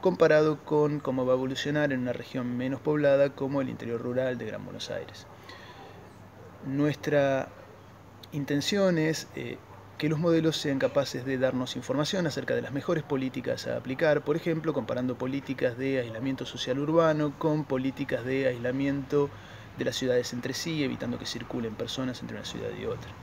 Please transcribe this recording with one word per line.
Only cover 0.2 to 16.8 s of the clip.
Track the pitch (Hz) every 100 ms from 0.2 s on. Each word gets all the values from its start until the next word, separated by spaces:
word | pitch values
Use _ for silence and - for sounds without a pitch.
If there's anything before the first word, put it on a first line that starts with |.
| 160 151 156 147
con | - 151 151 147
cómo | 139 131
va | 127
a | 127
evolucionar | 131 131 147 147 147
en | 131
una | 123
región | 123 120 131 123 123
menos | 127 135
poblada | - 151 143 139 139
como | 139 135 139
el | 131
interior | 113 117 117
rural | 123 123 131 123
de | 110
Gran | 104
Buenos | 98 98 -
Aires. | - - - - - - - - - - - - - - - - - 135
Nuestra | 139 147 143 - 147 139 135 - - - - - - - - -
intención | 151 139 143 147 208 190 170
es, | 156 156 - -
eh, | 123 - - - - -
que | 151
los | 151
modelos | 170 165 160 151
sean | 151 139
capaces | 135 143 135 -
de | 127 131
darnos | 131 127 127 -
información | - 135 151 190 170
acerca | 135 -
de | 120
las | 120
mejores | 139 - 170
políticas | 147 139 131 127 120 120 -
a | 120
aplicar, | 120 131 160 147
por | - 156
ejemplo, | 175 160 160
comparando | 139 113 123 127 123
políticas | 127 139 135 131 131 117
de | 135 135
aislamiento | 120 110 131 131 127
social | 123 -
urbano | 127